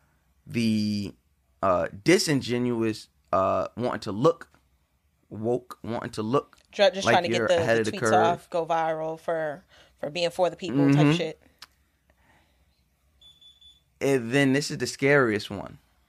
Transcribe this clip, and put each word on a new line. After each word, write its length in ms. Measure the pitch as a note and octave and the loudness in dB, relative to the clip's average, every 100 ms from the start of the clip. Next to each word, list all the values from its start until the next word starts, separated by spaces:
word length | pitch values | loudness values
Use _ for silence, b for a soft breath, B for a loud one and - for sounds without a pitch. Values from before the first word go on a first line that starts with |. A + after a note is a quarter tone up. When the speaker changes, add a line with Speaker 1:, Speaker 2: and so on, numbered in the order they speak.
| _ _ _ _ - | _ _ _ _ -8
Speaker 1:
the, 680 | G#2+ A2+ G#2+ G#2+ G#2 G2+ - _ _ _ - | -2 0 0 0 -4 -6 -12 _ _ _ -4
uh, 260 | F#2+ F2+ E2+ G2 | 0 0 0 -4
disingenuous, 1040 | D3 F3+ - C#3 G#2+ A#2+ B2 A#2+ A2+ G#2+ - _ - | 2 2 2 -2 0 -2 -2 0 -2 -4 -10 _ -4
uh, 360 | F#2 F#2+ F#2+ - - | 0 2 0 -4 -4
wanting 220 | A#2+ G#2+ | -6 -4
to 120 | A2 | -6
look 360 | G2 D3 - - _ _ _ _ _ _ _ - | 0 2 0 -6 _ _ _ _ _ _ _ -18
woke, 480 | G2+ A2 B2 - - | -8 -4 -4 -6 -16
wanting 260 | G2+ A#2 A2+ | -10 -10 -8
to 120 | A2+ | -8
look 340 | G#2+ C3+ - _ _ | -2 -2 -4 _ _
Speaker 2:
Ju-, 180 | - G3 | 2 2
just 140 | F#3 F#3+ | 2 2
Speaker 1:
like 60 | |
Speaker 2:
trying 80 | F#3+ | 2
to 60 | F3 | 2
get 100 | A#2 | 0
Speaker 1:
you're 80 | A2 | 2
Speaker 2:
the, 120 | - | 2
Speaker 1:
ahead 180 | - A2+ | 2 2
Speaker 2:
the 40 | |
Speaker 1:
of 20 | G#2+ | 0
the 60 | |
Speaker 2:
tweets 80 | G#2 | 0
Speaker 1:
curve. 140 | A2+ | 2
Speaker 2:
off, 360 | - E3 F3 - | 4 4 0 -4
go 160 | F3 E3 | -4 -2
viral 520 | E3 D#3+ D#3+ D#3+ D#3+ | -2 -2 -4 -6 -8
for, 440 | - E3 D#3 D3 _ b b b | -4 -4 -4 -8 _ b b b
for 100 | D3 | -8
being 200 | D3+ E3+ | -2 -2
for 200 | E3 F3 | 2 0
the 60 | D#3+ | 0
people 360 | F#3 C3 C#3 | -2 2 4
type 140 | C#3+ D3 | 6 4
Speaker 1:
Mm-hmm. 60 | |
Speaker 2:
shit. 280 | E3 D#3+ - _ _ - _ _ _ _ _ _ _ _ _ _ _ _ _ _ _ - _ - - - - _ - | 2 -2 -10 _ _ -20 _ _ _ _ _ _ _ _ _ _ _ _ _ _ _ -20 _ -20 -20 -20 -20 _ -6
Speaker 1:
And 320 | C3+ C3+ A2+ | 0 0 0
then 220 | C#3 C#3 | 2 2
this 180 | C3 - | 2 -2
is 60 | D3 | -6
the 100 | B2 | -8
scariest 600 | - C3+ C#3+ B2 G#2 - | -2 2 4 2 0 -4
one. 300 | G2+ D2+ - _ _ | -12 -12 -16 _ _